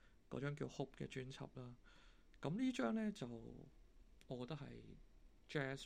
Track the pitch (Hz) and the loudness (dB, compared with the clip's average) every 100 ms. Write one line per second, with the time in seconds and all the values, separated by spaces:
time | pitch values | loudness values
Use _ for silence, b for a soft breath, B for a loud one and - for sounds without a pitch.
0 | B B - 127 143 147 131 - 135 - | B B -4 0 0 2 -2 0 -2 0
1 | 139 131 131 - 135 - 123 123 B B | -4 -4 -4 -6 -6 -6 -8 -10 B B
2 | B B B B - 202 262 247 226 220 | B B B B 2 4 4 6 6 6
3 | 214 202 120 117 113 120 - - - - | 4 2 -2 -4 -6 -10 -12 -16 -20 -20
4 | - - - 123 123 156 127 117 107 - | -20 -18 -4 -2 -2 -4 -4 -8 -10 -14
5 | - - - - - 151 135 135 | -16 -20 -20 -20 0 2 2 0